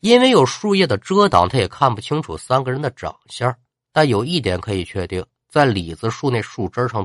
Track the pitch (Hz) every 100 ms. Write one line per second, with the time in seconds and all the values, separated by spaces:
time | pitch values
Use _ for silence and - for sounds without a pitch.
0 | 208 247 254 220 127 - 208 196 170 101
1 | - 190 202 90 90 131 92 - 135 110
2 | - 151 - 80 - 131 127 131 147 -
3 | - - _ - 120 135 _ _ _ 156
4 | 156 104 127 175 104 90 98 98 85 98
5 | 87 90 - _ _ 151 139 98 82 80
6 | 113 - 143 120 104 - 98 - 123 110